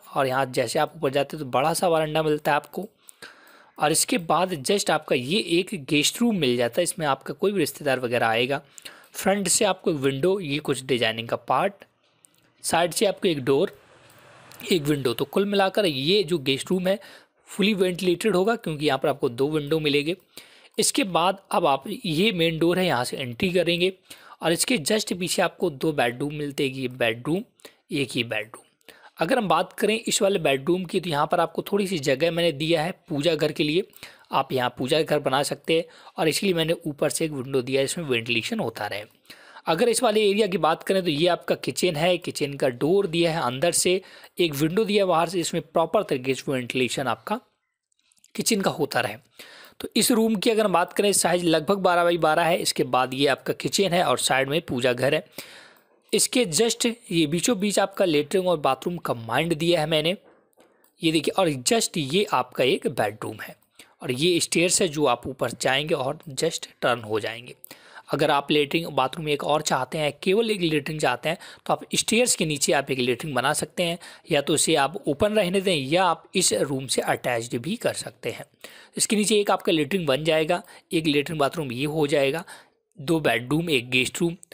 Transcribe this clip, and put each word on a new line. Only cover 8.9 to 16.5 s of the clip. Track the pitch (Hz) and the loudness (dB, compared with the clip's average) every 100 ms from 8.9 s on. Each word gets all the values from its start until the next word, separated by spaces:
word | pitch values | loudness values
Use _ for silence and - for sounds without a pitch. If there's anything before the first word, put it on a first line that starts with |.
| - - | -20 -18
फ्रंट | - 190 202 180 | -4 0 0 0
से | - 202 | 2 2
आपको | 190 202 | 0 -2
विंडो, | 151 135 135 180 202 | 0 0 2 0 0
ये | 151 147 | -2 -4
कुछ | 151 127 131 | -2 -4 -2
डिजाइनिंग | 123 113 113 117 | 2 2 0 -4
का | - | -4
पार्ट, | - 131 196 - - _ _ _ _ _ _ _ | 0 2 0 -4 -18 _ _ _ _ _ _ _
साइड | - 165 175 | -2 0 2
से | - 202 | 2 0
आपको | - 190 | 0 -2
एक | 147 | 0
डोर, | 123 139 196 - - - - - - - - - - | 0 2 0 -4 -20 -20 -20 -20 -20 -20 -20 -12 -2
एक | 180 | 0
विंडो। | 143 143 127 | 0 0 -2
तो | 113 139 | -2 -2
कुल | 196 202 | 0 0
मिलाकर | 202 190 220 190 | 2 2 2 0
ये | 131 143 208 | 0 2 2
जो | 156 170 | 2 -2
गेस्ट | 135 | 0